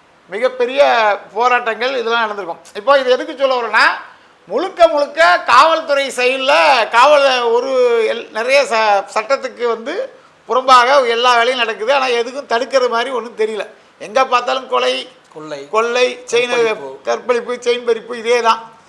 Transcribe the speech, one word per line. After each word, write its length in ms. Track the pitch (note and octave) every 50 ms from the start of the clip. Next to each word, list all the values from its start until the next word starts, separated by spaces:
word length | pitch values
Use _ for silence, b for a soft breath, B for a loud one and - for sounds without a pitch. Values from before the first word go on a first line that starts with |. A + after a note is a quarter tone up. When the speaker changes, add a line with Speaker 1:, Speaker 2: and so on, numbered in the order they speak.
| _ _ _ _ _
Speaker 1:
மிகப்பெரிய 540 | - F3+ A3 B3 C4 B3+ B3+ B3 A#3+ C4 C#4 C#4+ C4 B3 A#3 A3 G#3 G3 - - - F#3
போராட்டங்கள் 680 | G#3+ A#3+ B3 B3 A#3+ G#3+ A3+ A3 G#3+ A#3+ C4 C#4 B3
இதெல்லாம் 260 | A3 A3+ A#3 A#3 A3+
நடந்திருக்கும். 340 | G#3+ G#3 G3+ F#3 E3 E3 - - - -
இப்போ 260 | G#3 G3+ C4 C#4+ C4+
இது 100 | C4 B3
எதுக்கு 260 | B3+ C4 D#4 D#4 D4
சொல்ல 240 | B3 C#4 C4 C4 B3
வரோன்னா, 260 | A#3 G#3+ G#3 A#3 C#4 E4+ F4+ - - - b b b b b b _
முழுக்க 420 | E3+ F#3 C#4+ F4 F#4+ F#4 F4+ E4+ E4
முழுக்க 520 | D#4 C#4+ C#4+ B3 - D#4 E4 F4 F4 E4+ -
காவல்துறை 640 | - - B3+ D4 D#4+ D#4+ D#4+ C4+ C#4+ C#4+ C#4 C#4 B3+
செயல்ல 440 | - B3 B3 B3+ C4 C4+ C4 C4+ D4 E4 E4 D4+ C4+ A#3+ G#3+ G#3
காவல் 520 | A3+ A#3 B3+ D4 D4+ C#4+ C#4 C4+ B3+ B3 A#3+
ஒரு 280 | A#3 A3+ B3 B3+ C4+ C4 B3+ B3 A#3+ A#3 A#3 A3 A3 A3+
எல்-, 180 | A#3 - -
நிறைய 320 | G#3+ A3 A#3 B3+ C4+ C#4+ C4
ச-, 420 | F#3+ A3+ A3 A3 G#3+ G3+ G3 F#3+ - -
சட்டத்துக்கு 520 | G#3+ G#3+ A3 C4+ B3 A#3+ B3 G#3 G#3+ A#3+
வந்து 280 | A#3 A3+ A3 A3+ C#4 F4 A4+ C5 - - b b b b b b -
புறம்பாக 600 | A#3 B3+ C4 C4 B3+ B3 A#3+ B3 D4 C#4+ B3+ A#3
எல்லா 260 | A#3 A#3 B3 B3 A#3+
வேலையும் 240 | A#3 A#3 B3 C4 B3+
நடக்குது. 360 | A#3 A3 A3 G3 A3 A#3+ C#4+
ஆனா 120 | C#4 C4
எதுக்கும் 440 | C4 A#3+ A#3 A3+ C4 B3 C#4+ C4+ - -
தடுக்கிற 360 | A#3 C4+ - C4+ C4 B3 A#3+
மாதிரி 220 | A#3 A3+ A#3 C#4
ஒண்ணும் 260 | C4 A#3 A3 A#3+ G#3+
தெரியல. 320 | - A3 G#3+ A3 G3+ - - - b b b b b
எங்க 260 | D3 F#3 G#3+ C4 C4
பார்த்தாலும் 440 | A3 B3 B3 A#3+ C4 C4 C4 B3+ -
கொலை, 400 | B3 B3+ B3+ B3+ C4 C4 B3 - - _ _ _ -
Speaker 2:
கொள்ளை, 360 | D#3 D#3 D#3 D3 C#3 C#3+ C#3+
Speaker 1:
கொள்ளை, 560 | - A3 A3+ A#3+ A#3+ B3 B3+ B3 A#3+ - - -
செயின் 200 | A3+ A#3+ B3 B3
Speaker 2:
கற்பழிப்பு. 500 | A#3+ A#3+ A#3 A3 G#3+ - C#3 C3+ C3+ - -
Speaker 1:
கற்பழிப்பு, 500 | - A#3 A3 A3 A#3+ B3 A#3+ G3 A3+ B3
செயின் 320 | A#3+ A#3+ A#3+ A#3+ B3 B3
பறிப்பு, 280 | A#3 A3+ A3 F#3+ A3+ A#3+ A#3
இதே 220 | G#3+ A#3 A#3+ A#3+
தான். 300 | A3+ A3+ A3+ A3+ - - - - _